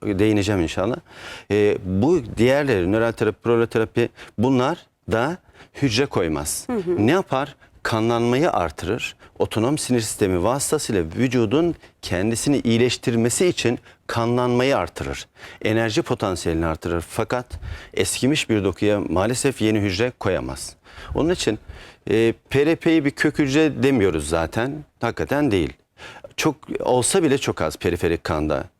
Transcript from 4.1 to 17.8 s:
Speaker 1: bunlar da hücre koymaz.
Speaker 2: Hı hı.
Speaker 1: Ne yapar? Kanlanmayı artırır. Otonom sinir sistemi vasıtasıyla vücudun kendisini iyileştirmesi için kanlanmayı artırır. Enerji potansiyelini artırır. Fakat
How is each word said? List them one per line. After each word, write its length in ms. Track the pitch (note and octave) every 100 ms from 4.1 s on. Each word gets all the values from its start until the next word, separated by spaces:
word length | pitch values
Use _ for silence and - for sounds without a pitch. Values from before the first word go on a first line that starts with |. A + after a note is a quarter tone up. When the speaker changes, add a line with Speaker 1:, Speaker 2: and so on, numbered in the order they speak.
| - - -
Speaker 1:
bunlar 480 | A#2 C3 B2+ E3+ - _ -
da 240 | A2 C3 F3+ _ - - -
hücre 240 | C#3 G#2+ C#3+
koymaz. 580 | B2 F2 D2+ D2+ - -
Speaker 2:
Hı 60 | A#3+
hı. 300 | F3 F3 G#2+
Speaker 1:
Ne 40 |
yapar? 460 | F3 F3+ C3+ C#3+ - - -
Kanlanmayı 680 | - A2+ A2+ A#2 A#2+ B2 E3
artırır. 680 | - E2+ - E2+ G#2 - - - -
Otonom 400 | - - A2+ D3
sinir 220 | - B2
sistemi 420 | A2 - G2+ F#2
vasıtasıyla 580 | F2+ C3+ - D#3 - G#2+
vücudun 720 | D#2+ F#2 B2+ B2 A2+ C3 E3+ D#3 - _
kendisini 580 | - F2 G2+ A2+ - C#3+
iyileştirmesi 880 | A#2+ A2+ B2 - - A#2 A#2 - F3+
için 320 | - A#2 B2 - - _
kanlanmayı 680 | - A#2 B2 B2 B2 B2+ B2+
artırır. 520 | F2 - C#2 C2+ - _ - -
Enerji 400 | - A2 A2+ A2
potansiyelini 640 | - B2 G#2+ F2+ - E2 E2
artırır. 380 | D#2+ E2+ E2+ D#2+
Fakat 380 | - A2 B2 B2 - - -